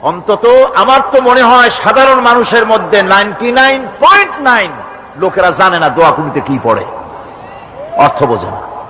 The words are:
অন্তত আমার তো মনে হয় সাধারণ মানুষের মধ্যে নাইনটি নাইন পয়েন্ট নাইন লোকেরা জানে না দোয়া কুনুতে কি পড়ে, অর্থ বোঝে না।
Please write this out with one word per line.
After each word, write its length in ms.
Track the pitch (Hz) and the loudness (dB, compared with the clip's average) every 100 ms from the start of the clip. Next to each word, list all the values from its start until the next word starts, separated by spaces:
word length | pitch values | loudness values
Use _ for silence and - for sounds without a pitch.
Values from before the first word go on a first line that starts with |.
অন্তত 680 | 143 175 165 208 233 254 262 | -4 -6 -4 0 2 4 4
আমার 260 | 180 214 269 269 | 2 2 2 2
তো 80 | 269 | 0
মনে 220 | 247 247 | 2 2
হয় 280 | 233 247 240 | 4 4 4
সাধারণ 500 | - 202 262 262 262 | 2 0 2 4 2
মানুষের 460 | 240 240 226 233 220 | 2 2 2 0 0
মধ্যে 360 | 220 - 208 | -2 0 0
নাইনটি 500 | 190 196 208 190 240 | 2 2 0 -4 -2
নাইন 340 | 247 269 269 240 - | 2 2 0 -6 0
পয়েন্ট 320 | 311 392 392 - | 4 4 2 -2
নাইন 300 | 269 240 185 - - - - 139 | 0 0 -2 -8 -16 -18 -20 -6
লোকেরা 340 | 185 190 180 | -4 0 0
জানে 280 | 170 190 180 | 2 0 2
না 100 | 156 | -2
দোয়া 220 | 143 165 | 2 0
কুনুতে 300 | - 156 147 | 0 -4 -6
কি 180 | 131 135 | -4 -4
পড়ে, 220 | - 107 90 - - - - - - - - - - - | 0 -2 -4 -14 -16 -18 -18 -20 -20 -20 -20 -18 -10 0
অর্থ 260 | - - | 0 0
বোঝে 240 | 139 110 90 | -2 -2 -6
না। 240 | 78 - - | -12 -14 -16